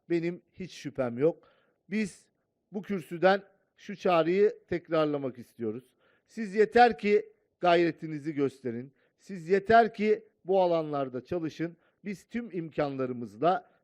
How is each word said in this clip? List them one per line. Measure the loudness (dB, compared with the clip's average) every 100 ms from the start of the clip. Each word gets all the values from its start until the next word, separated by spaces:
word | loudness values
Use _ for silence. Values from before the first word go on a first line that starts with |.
| _
benim | -4 -4 -8 _
hiç | -18 -16
şüphem | -14 -12 -6 -6 0
yok. | 0 0 _ _ _ _ _
Biz | -6 -6 -10 _ _ _ _ _
bu | -12
kürsüden | -6 -8 -6 0 2 2 -2 _ _ _
şu | -18 -4
çağrıyı | 0 2 2 2 2 0 _
tekrarlamak | -8 -2 0 0 -2 -6 -10
istiyoruz. | -18 -8 -6 -6 -14 _ _ _ _
Siz | -10 -4
yeter | 2 4 6 6 4
ki | 2 2 0 _ _ _
gayretinizi | 4 4 2 -2 -10 -8 -8
gösterin. | -2 -2 -2 -8 -8 -12 _ _ _
Siz | -16 -14 0
yeter | 0 6 4 4
ki | 0 0 0 -4 _
bu | 0 2
alanlarda | 4 2 0 -4 -4 -6
çalışın. | -6 -6 -6 -6 -10 -10 _ _
Biz | -14 -14
tüm | _ -10 -8
imkanlarımızla | -10 -6 -4 -4 -4 -6 -6 -10 -2 0 0 -6 _